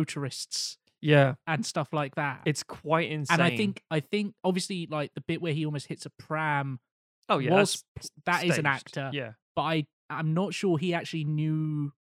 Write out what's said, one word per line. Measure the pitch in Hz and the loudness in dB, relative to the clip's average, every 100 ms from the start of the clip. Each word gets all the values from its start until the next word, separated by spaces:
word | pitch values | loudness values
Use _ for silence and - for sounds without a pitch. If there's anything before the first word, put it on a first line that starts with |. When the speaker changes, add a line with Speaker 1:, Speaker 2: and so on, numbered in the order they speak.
Speaker 1:
motorists | 156 - 139 - - - - - _ _ | 0 -2 -6 -8 -8 -8 -8 -10 _ _
Speaker 2:
Yeah. | 151 147 135 120 - | 4 6 6 2 -4
Speaker 1:
and | 156 - | -2 -2
stuff | - 139 | -4 -2
like | 156 139 - | -2 -4 -2
that. | 143 131 - | -4 -2 -2
Speaker 2:
It's | 147 | -2
quite | - - 147 160 156 | -4 -12 0 0 2
Speaker 1:
And | 156 143 | -4 2
I | 165 139 | 4 4
Speaker 2:
insane. | 123 | 2
Speaker 1:
think, | 214 - _ | 0 -2 _
I | 160 | -4
think | - 208 202 - | -2 -4 -4 -4
obviously, | 185 185 - 185 165 | -2 0 -2 -6 -4
like, | 156 143 | -4 -6
the | - | -8
bit | - 165 | -4 -4
where | 170 | -2
he | 151 151 | -2 -2
almost | 147 - | -4 -8
hits | - - | -12 -12
a | |
pram | - - 156 156 143 139 131 - _ _ _ - | -18 -6 -2 0 0 -2 -6 -14 _ _ _ -2
Speaker 2:
Oh, | 185 | 0
yeah, | 123 | 4
Speaker 1:
was, | 185 202 - - - | 4 4 0 -8 -18
Speaker 2:
that's | - - - | -18 -8 0
Speaker 1:
that | 175 | 2
is | 175 139 | 4 2
an | 147 | 2
Speaker 2:
staged. | |
Speaker 1:
actor. | 135 - - 135 | 0 -4 -8 -6
Speaker 2:
Yeah. | 139 117 113 _ - | -6 -8 -12 _ -2
Speaker 1:
But | |
I, | 151 160 147 _ _ | 0 0 -2 _ _
I'm | 151 160 | -4 0
not | 160 202 | 0 0
sure | 170 202 165 | -2 0 2
he | 180 | 2
actually | 170 151 165 | -2 -2 -4
knew, | 147 151 156 156 156 151 143 - | -2 0 0 0 0 -2 -4 -8